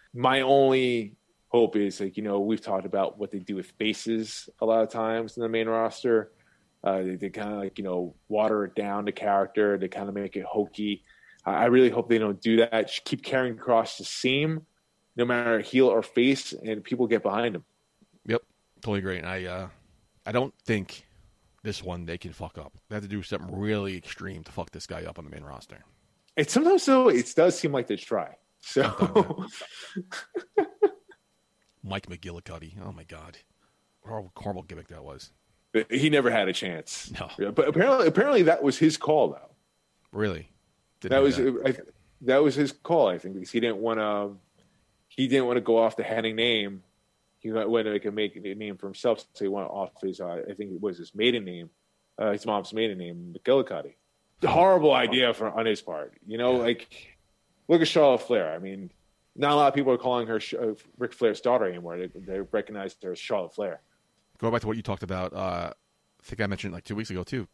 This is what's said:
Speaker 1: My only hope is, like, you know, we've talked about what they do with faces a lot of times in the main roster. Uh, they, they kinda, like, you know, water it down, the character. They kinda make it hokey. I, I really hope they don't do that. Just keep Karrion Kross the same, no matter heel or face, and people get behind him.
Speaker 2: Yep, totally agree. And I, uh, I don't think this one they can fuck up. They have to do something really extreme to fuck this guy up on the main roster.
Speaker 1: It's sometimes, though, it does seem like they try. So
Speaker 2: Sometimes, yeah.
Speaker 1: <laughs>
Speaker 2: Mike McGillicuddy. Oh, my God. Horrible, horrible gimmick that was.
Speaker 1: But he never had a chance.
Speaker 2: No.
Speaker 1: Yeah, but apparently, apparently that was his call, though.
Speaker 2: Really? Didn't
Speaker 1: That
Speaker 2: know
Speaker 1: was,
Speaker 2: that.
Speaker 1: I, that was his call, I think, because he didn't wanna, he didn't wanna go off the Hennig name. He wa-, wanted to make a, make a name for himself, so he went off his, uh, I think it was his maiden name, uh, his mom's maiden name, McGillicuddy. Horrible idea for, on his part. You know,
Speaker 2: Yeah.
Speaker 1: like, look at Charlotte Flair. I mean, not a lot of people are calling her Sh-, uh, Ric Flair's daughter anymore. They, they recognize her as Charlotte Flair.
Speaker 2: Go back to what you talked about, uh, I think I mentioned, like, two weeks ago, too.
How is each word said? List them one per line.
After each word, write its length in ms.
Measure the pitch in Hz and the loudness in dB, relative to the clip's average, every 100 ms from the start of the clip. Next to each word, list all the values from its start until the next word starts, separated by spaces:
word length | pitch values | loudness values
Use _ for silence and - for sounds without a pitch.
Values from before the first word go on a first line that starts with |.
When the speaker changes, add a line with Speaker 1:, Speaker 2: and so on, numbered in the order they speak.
| _ | _
Speaker 1:
My 280 | 123 127 135 | 0 2 4
only 760 | 131 139 135 131 127 120 104 - _ _ _ | 6 6 6 4 2 0 -2 -10 _ _ _
hope 260 | 120 113 107 | 4 4 4
is, 240 | 98 - | 0 -2
like, 160 | 98 98 | -6 -6
you 80 | |
know, 160 | 107 101 | -2 0
we've 220 | 104 110 | 0 -2
talked 240 | - 95 95 | -2 -4 -2
about 340 | 98 95 104 | 0 0 -2
what 120 | 104 | -8
they 80 | 98 | -8
do 160 | 90 98 | -8 -8
with 160 | 90 - | -8 -4
faces 720 | 110 104 117 113 110 - - - | -2 -2 -2 -4 -4 -10 -14 -4
a 60 | 110 | 2
lot 160 | 113 | 4
of 80 | 110 | 2
times 460 | 117 110 113 110 120 | 0 -2 -2 -4 -6
in 80 | |
the 60 | 113 | -2
main 180 | 113 113 | 0 0
roster. 640 | 113 113 - 123 113 104 _ _ _ _ _ | 0 0 -2 2 2 2 _ _ _ _ _
Uh, 180 | 95 95 | -2 -2
they, 140 | 92 92 | -2 -4
they 140 | 98 | -6
kinda, 280 | 107 104 104 | -6 -8 -6
like, 200 | 98 - | -8 -6
you 60 | |
know, 320 | 98 90 87 - - | -4 -4 -4 -10 -4
water 360 | 107 107 107 95 | 0 2 2 -2
it 100 | - | -4
down, 300 | 101 101 104 | -4 -4 -4
the 60 | |
character. 640 | - 104 98 95 110 104 98 | -4 0 2 2 2 2 2
They 120 | 92 | -2
kinda 220 | 101 101 | -6 -8
make 240 | 98 98 101 | -6 -6 -8
it 100 | 90 | -6
hokey. 580 | 107 101 - 104 98 _ _ _ _ 95 | -2 -2 -4 -6 -6 _ _ _ _ -4
I, 80 | |
I 120 | 92 120 | 0 4
really 240 | 127 123 | 6 6
hope 180 | 120 113 | 4 2
they 100 | 113 | 2
don't 220 | 107 98 | 2 -2
do 180 | 113 113 | 2 4
that. 300 | 117 113 104 | 4 2 -2
Just 160 | - | -4
keep 200 | - 135 | -6 -8
Karrion 340 | - 131 127 110 | -2 -2 -2 -4
Kross 400 | 127 113 113 - | 2 2 2 -4
the 80 | - | -10
same, 600 | - 131 135 156 160 - _ _ _ _ 120 | -4 0 0 0 -4 -10 _ _ _ _ -2
no 100 | 120 | 0
matter 340 | 120 120 110 | 2 2 0
heel 280 | - 131 127 | 2 4 6
or 140 | 110 | 4
face, 520 | - 123 127 131 - | 2 2 4 2 -2
and 300 | - 110 107 | -10 -8 -8
people 240 | - 123 117 | -4 -2 2
get 160 | 110 | 2
behind 320 | 101 104 117 87 | 0 0 -2 -4
him. 100 | - _ _ _ _ _ - | -12 _ _ _ _ _ -4
Speaker 2:
Yep, 160 | 117 _ _ _ _ | -4 _ _ _ _
totally 180 | 110 101 | -4 -4
agree. 180 | 95 90 | -2 -6
And 100 | 85 | -6
I, 180 | 92 90 | -8 -8
uh, 240 | 92 95 - _ _ _ _ - | -8 -10 -14 _ _ _ _ -4
I 40 | |
don't 220 | 120 135 - | -2 -2 -6
think 420 | - 107 92 - _ _ _ _ _ _ 110 | -2 -2 -4 -14 _ _ _ _ _ _ -10
this 180 | - | -8
one 220 | 90 87 82 | -8 -8 -8
they 120 | 87 | -10
can 140 | 87 | -12
fuck 260 | - 80 82 | -14 -14 -14
up. 200 | 71 - - | -18 -20 -12
They 80 | 104 | -10
have 80 | |
to 60 | 101 | -8
do 120 | 104 | -8
something 320 | - 95 90 95 | -6 -8 -8 -6
really 380 | 104 104 98 90 | -2 -2 -2 -6
extreme 460 | - - 92 82 - | -12 -12 -10 -12 -12
to 60 | |
fuck 180 | - 82 | -10 -10
this 160 | 80 - | -12 -12
guy 160 | 80 | -10
up 160 | 80 80 | -10 -12
on 60 | 73 | -16
the 60 | |
main 120 | 73 | -16
roster. 400 | 71 65 - - _ _ _ _ _ - | -16 -18 -20 -20 _ _ _ _ _ -4
Speaker 1:
It's 160 | 147 | 2
sometimes, 320 | 254 330 392 277 | 4 6 4 6
though, 240 | 262 247 | 6 6
it 240 | 123 - - | 4 2 4
does 240 | 175 - | 4 4
seem 140 | 151 | 0
like 140 | 135 113 | -2 -2
they 100 | 101 | -4
try. 380 | - 104 - - _ _ | -4 -4 -4 -12 _ _
So 220 | - 135 | -4 0
Speaker 2:
Sometimes, 800 | 135 - 185 208 - 160 190 - - - - 185 - - - 359 - - | 2 2 2 2 2 -2 -10 -12 -18 -18 -14 -12 -10 -12 -10 -12 -6 -2
yeah. 80 | - | -2
Speaker 1:
<laughs> 200 | - 415 - _ _ _ _ _ _ _ _ | 2 0 0 _ _ _ _ _ _ _ _
Speaker 2:
Mike 240 | 95 98 - | -8 -8 -8
McGillicuddy. 640 | 85 90 85 - 82 82 98 | -14 -12 -14 -14 -16 -16 -16
Oh, 80 | 92 | -14
my 120 | 80 | -16
God. 340 | 80 82 80 - _ _ _ _ _ _ - | -16 -20 -20 -20 _ _ _ _ _ _ -14
Horrible, 260 | 110 92 - | -14 -14 -12
horrible 280 | 101 92 | -10 -10
gimmick 240 | 80 82 - | -12 -16 -16
that 160 | 78 | -18
was. 280 | 71 67 - _ _ _ _ | -16 -18 -20 _ _ _ _
Speaker 1:
But 200 | 110 110 | -4 -2
he 180 | 131 151 | 0 2
never 220 | 147 120 | 4 4
had 160 | 113 95 | 2 0
a 60 | |
chance. 580 | 92 95 82 - - - - | -2 -6 -8 -10 -14 -12 -12
Speaker 2:
No. 100 | - - | -10 -6
Speaker 1:
Yeah, 140 | 101 | -4
but 160 | 131 139 | 0 2
apparently, 400 | 156 247 262 165 | 4 4 6 4
apparently 360 | 175 277 247 | 4 4 6
that 200 | 160 170 | 6 6
was 140 | 143 - | 2 4
his 200 | 160 156 | 2 2
call, 320 | - 151 90 | 2 4 2
though. 200 | 69 - _ _ _ _ _ _ | 0 -16 _ _ _ _ _ _
Speaker 2:
Really? 380 | 104 107 82 80 _ _ _ _ _ | -4 -2 -4 -10 _ _ _ _ _
Didn't 100 | - | 0
Speaker 1:
That 60 | 135 | 4
Speaker 2:
know 60 | |
Speaker 1:
was, 140 | 139 135 | 4 4
Speaker 2:
that. 240 | 131 120 135 | 0 0 -2
Speaker 1:
I, 100 | - - - _ _ | -2 -8 -20 _ _
that 220 | 123 139 | 2 4
was 120 | 151 135 | 6 4
his 160 | 139 | -2
call, 360 | - - 165 107 | -2 0 4 4
I 100 | 87 | 2
think, 180 | 92 95 | -6 -10
because 160 | 90 | -4
he 80 | 117 | -2
didn't 180 | 117 101 | 0 0
wanna, 520 | 113 110 107 104 101 95 _ _ _ _ _ _ _ | -2 0 0 -2 -4 -8 _ _ _ _ _ _ _
he 180 | - 131 | -4 2
didn't 180 | 135 123 | 2 2
wanna 140 | 123 | 0
go 160 | 113 113 | 2 4
off 180 | 113 113 | 4 0
the 60 | |
Hennig 320 | 107 113 113 110 | -4 -2 -2 0
name. 480 | 120 113 101 98 _ _ _ _ _ _ | 0 0 -2 -8 _ _ _ _ _ _
He 120 | 110 | -6
wa-, 140 | 110 107 | -2 0
wanted 160 | 117 107 104 | 0 0 -2
to 100 | 107 | -4
make 240 | 104 104 101 | -4 -4 -6
a, 40 | |
make 160 | 95 101 | -12 -10
a 0 | |
name 220 | 107 95 | -10 -10
for 100 | 98 | -12
himself, 380 | 95 123 110 - | -4 -2 -2 -4
so 120 | - 101 | -6 -4
he 40 | |
went 200 | 101 92 | -4 -6
off 220 | 98 95 - | -6 -8 -6
his, 180 | 95 90 | -8 -6
uh, 220 | 90 85 - | -8 -8 -10
I 40 | |
think 180 | 98 101 | -10 -10
it 100 | 87 | -6
was 160 | 101 87 | -6 -6
his 160 | 82 | -10
maiden 320 | 101 120 120 95 | -2 0 0 -4
name, 240 | 87 82 _ _ _ _ - | -12 -16 _ _ _ _ -4
uh, 140 | 107 | -2
his 140 | 104 113 | -2 -2
mom's 280 | 101 92 | -4 -2
maiden 240 | 110 113 92 | -4 -2 -4
name, 380 | 87 87 87 87 | -10 -12 -14 -6
McGillicuddy. 560 | - 135 - 80 - _ _ _ _ - | 2 2 2 -6 -10 _ _ _ _ -4
Horrible 500 | - 160 190 185 151 | 2 6 6 6 6
idea 400 | 127 120 123 123 | 4 2 2 2
for, 160 | 113 110 | 0 -2
on 140 | 110 113 | -2 0
his 160 | 101 | -2
part. 320 | - 78 65 _ 104 | -4 -10 -10 _ -10
You 120 | 113 | -2
know, 160 | 123 | 2
Speaker 2:
Yeah. 100 | 127 | 2
Speaker 1:
like, 540 | 120 120 - - - _ _ _ _ _ - | 2 -2 -4 -20 -20 _ _ _ _ _ 2
look 140 | 165 | 4
at 60 | 156 | 4
Charlotte 340 | 165 143 123 | 6 6 6
Flair. 320 | - 113 78 | 2 0 0
I 60 | 85 | -6
mean, 320 | 95 98 90 _ _ _ _ - | -10 -12 -14 _ _ _ _ -2
not 160 | 143 | 2
a 40 | 147 | 6
lot 120 | 143 | 4
of 60 | 143 | 4
people 160 | 135 | 2
are 60 | 120 | 2
calling 300 | 127 123 113 | 0 -2 -2
her 120 | 110 | -4
Sh-, 160 | - - | -4 -4
uh, 180 | 113 104 - - | -4 -4 -12 -8
Ric 160 | 120 | -8
Flair's 280 | - 117 98 | 0 0 0
daughter 240 | 123 123 98 | 2 2 0
anymore. 320 | 87 85 87 | -4 -10 -8
They, 80 | 92 92 | -10 -12
they 240 | 95 95 | -10 -8
recognize 560 | 95 110 101 104 98 - | -4 -6 -6 -8 -10 -10
her 80 | 92 | -10
as 80 | 87 | -10
Charlotte 340 | - 107 87 | -6 -4 -6
Flair. 280 | - 98 78 _ _ _ _ _ - | -6 -8 -8 _ _ _ _ _ -6
Speaker 2:
Go 100 | 117 | -2
back 120 | 113 | -2
to 60 | 107 | -2
what 80 | 113 | -6
you 80 | |
talked 200 | 107 95 | -6 -8
about, 300 | 92 92 92 | -6 -6 -6
uh, 380 | 95 92 87 87 | -6 -6 -4 -8
I 520 | - _ _ _ _ | -12 _ _ _ _
think 180 | - 107 | -14 -6
I 60 | 101 | -4
mentioned, 260 | 95 101 | -4 -8
like, 100 | 85 | -10
two 120 | - 107 | -10 -8
weeks 140 | 113 | -6
ago, 120 | 92 | -8
too. 240 | 87 131 95 | -6 -8 -10